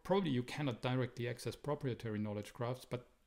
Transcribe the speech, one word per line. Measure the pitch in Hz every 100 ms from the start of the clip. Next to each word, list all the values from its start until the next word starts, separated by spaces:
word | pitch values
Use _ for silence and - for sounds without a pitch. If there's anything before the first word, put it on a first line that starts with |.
probably | - 190 170
you | 123
cannot | 123 - 147 110
directly | 127 127 123 - 120
access | 120 117 -
proprietary | - 147 135 135 117 107
knowledge | 107 104 104
graphs, | - 120 123
but | - 123 - _